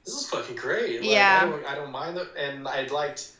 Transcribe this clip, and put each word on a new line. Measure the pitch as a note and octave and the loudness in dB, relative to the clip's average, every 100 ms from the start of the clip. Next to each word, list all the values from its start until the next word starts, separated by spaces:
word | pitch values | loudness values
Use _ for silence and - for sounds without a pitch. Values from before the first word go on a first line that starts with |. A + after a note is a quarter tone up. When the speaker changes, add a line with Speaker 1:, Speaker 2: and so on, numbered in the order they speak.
| - | -10
Speaker 1:
"This | |
is | C#4 - | -8 -6
fucking | - - - | -6 -6 -6
great." | - - A#4+ - | -2 0 0 0
Like, | G#3+ | 4
Speaker 2:
Yeah. | G#3 G3 F#3+ | 6 8 8
Speaker 1:
I | G3 | 4
don't, | - - | 0 -6
I | D3 | -8
don't | C#3+ | -8
mind | C3 E3 F3+ | -8 -6 -6
it. | - - | -8 -6
And | C#3+ C#3 C3+ | -6 -6 -6
I | C#3 C3+ | -4 -2
liked, | D3 D3 - - - | -2 -2 -4 -14 -16